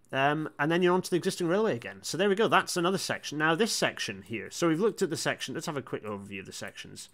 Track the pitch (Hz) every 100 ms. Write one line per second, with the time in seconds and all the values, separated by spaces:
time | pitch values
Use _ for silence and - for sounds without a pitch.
0 | _ 135 143 151 156 - 147 170 180 185
1 | - 175 185 - 170 196 220 123 98 98
2 | - 147 202 196 202 175 160 180 170 190
3 | - 104 - 147 156 165 220 - 131 -
4 | - 98 101 110 95 - 170 160 220 -
5 | 175 147 147 123 - 117 170 143 - 147
6 | 104 101 101 101 95 - 101 - 95 104
7 | -